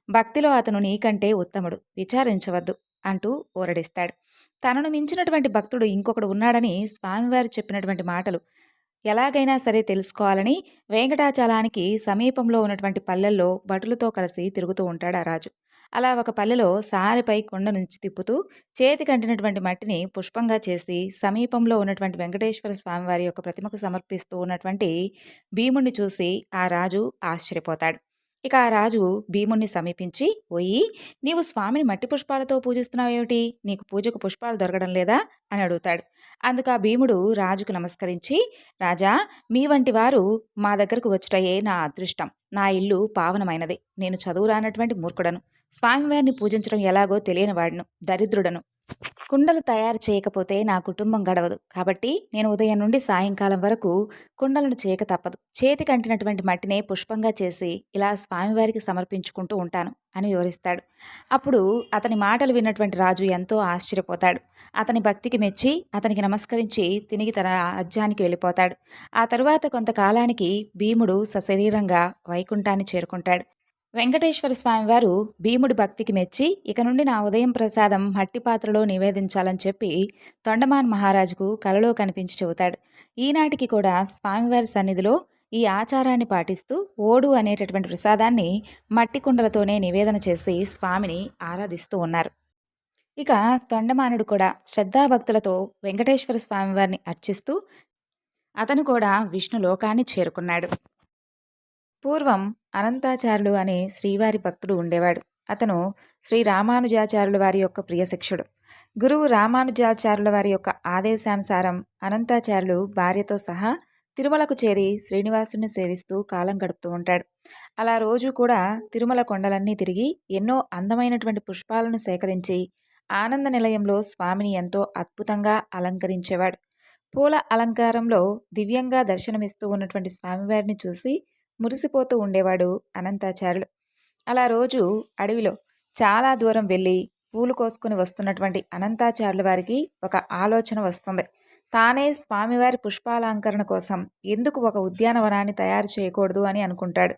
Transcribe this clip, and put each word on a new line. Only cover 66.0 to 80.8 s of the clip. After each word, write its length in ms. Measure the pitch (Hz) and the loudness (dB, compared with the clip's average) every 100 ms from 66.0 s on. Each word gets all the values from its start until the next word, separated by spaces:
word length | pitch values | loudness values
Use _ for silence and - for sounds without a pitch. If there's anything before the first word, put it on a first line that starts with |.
| 220 208 | -2 0
నమస్కరించి 840 | 196 208 - 233 220 220 180 202 208 | 0 -2 -2 -4 0 0 0 -2 -4
తిరిగి 200 | 208 220 | -4 -2
తన 120 | 220 | -2
రాజ్యానికి 800 | 185 185 175 185 175 220 214 208 | 0 0 0 -4 -4 -2 0 0
వెళ్ళిపోతాడు. 520 | 180 175 180 175 185 - _ - - - | 0 0 0 2 0 0 _ -20 -4 0
ఆ 100 | 233 | 2
తరువాత 420 | 233 277 311 285 | 2 4 2 0
కొంతకాలానికి 1040 | 247 226 226 196 226 240 233 180 202 214 180 | -2 -2 2 2 4 2 2 0 0 -4 -2
భీముడు 500 | 208 233 214 190 214 | 2 4 4 2 0
సశరీరంగా 880 | 196 - 196 214 214 196 175 175 - - | -2 0 2 2 2 2 2 2 -2 -8
వైకుంఠాన్ని 560 | 175 185 208 202 196 196 180 | -6 -4 -2 0 0 -2 -4
చేరుకుంటాడు. 500 | 170 185 180 180 - _ _ _ _ 226 | -4 -4 0 0 -2 _ _ _ _ -2
వెంకటేశ్వర 580 | 240 302 330 311 277 | 0 2 2 2 -2
స్వామివారు 800 | 254 240 226 214 233 208 185 214 - | 0 2 2 4 6 6 2 -2 -4
భీముడి 320 | 190 247 262 | 0 2 4
భక్తికి 400 | 196 180 - 220 | 2 0 -2 -2
మెచ్చి, 500 | 196 180 - 302 392 - | 0 0 0 0 0 -4
"ఇక 160 | 202 | -2
నుండి 220 | 240 254 | 0 2
నా 180 | 277 226 | 2 0
ఉదయం 300 | 208 220 247 | 2 2 2
ప్రసాదం 600 | 233 220 220 208 196 202 | 2 0 4 4 4 2
మట్టి 280 | 196 190 240 | 0 -2 -2
పాత్రలో 460 | 240 226 220 208 214 | -2 -2 0 2 2
నివేదించాలని" 720 | 185 196 196 190 196 185 185 196 | 2 0 0 -2 -2 -2 -2 -4
చెప్పి 460 | 196 202 160 202 - - _ - | -2 -2 0 -2 -6 -20 _ -2
తొండమాన్ 420 | 226 262 277 | 2 4 4